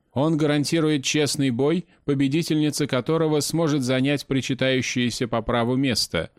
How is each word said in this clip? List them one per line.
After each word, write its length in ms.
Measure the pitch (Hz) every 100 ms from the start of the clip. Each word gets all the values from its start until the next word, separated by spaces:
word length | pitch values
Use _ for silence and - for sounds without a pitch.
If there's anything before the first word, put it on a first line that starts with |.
| _
Он 220 | 131 156 156
гарантирует 680 | 151 147 139 165 156 151
честный 440 | - 151 143 - 135
бой, 380 | 117 143 180 - _
победительница 840 | - 139 139 156 160 156 151 143 147
которого 540 | 131 143 160 156 151
сможет 420 | 139 160 160 147
занять 440 | 123 131 135 143 -
причитающееся 1000 | 135 - 131 131 131 - 131 123 - 120
по 140 | 117
праву 340 | 110 120 117
место, 560 | 131 139 104 98 82 -